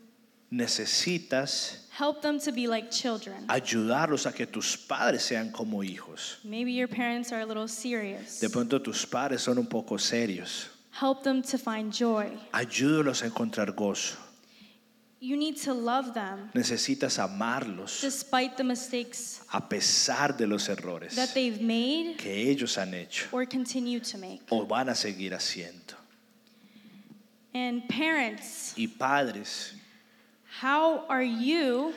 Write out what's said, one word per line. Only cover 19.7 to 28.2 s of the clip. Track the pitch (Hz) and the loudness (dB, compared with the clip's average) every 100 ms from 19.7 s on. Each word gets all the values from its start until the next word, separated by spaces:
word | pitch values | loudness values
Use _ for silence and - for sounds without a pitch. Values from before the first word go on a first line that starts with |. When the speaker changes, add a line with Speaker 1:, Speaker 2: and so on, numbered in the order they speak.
| 104 - - - 127 143 | 0 4 4 4 4 2
Speaker 1:
de | 131 107 | 4 2
los | 104 101 | 2 0
errores | 98 87 85 87 233 | -2 -4 -8 -4 -2
Speaker 2:
that | 254 | 0
they've | 262 254 208 | 2 0 2
made | 226 226 247 311 339 320 | 2 2 2 0 -2 -4
Speaker 1:
que | 104 98 117 | -4 0 2
ellos | 139 120 - | 4 2 0
han | 92 | -2
hecho | 90 85 - - | -6 -6 -6 -4
Speaker 2:
or | 254 | -2
continue | 254 262 240 262 240 240 | -2 -2 -2 -2 -2 -2
to | 233 202 | -4 -8
make. | 185 190 - | -10 -12 -2
Speaker 1:
o | 113 | 0
van | 101 110 131 | 2 2 2
a | |
seguir | 113 104 92 95 | 0 -2 -2 -4
haciendo. | 90 - 92 85 90 - - - _ _ _ _ _ - - - - - - - _ _ | -4 -4 -4 -8 -14 -18 -20 -20 _ _ _ _ _ -20 -20 -20 -20 -20 -20 -20 _ _
Speaker 2:
And | 247 247 240 233 | -4 -2 -2 -2
parents, | 233 311 320 | 0 2 4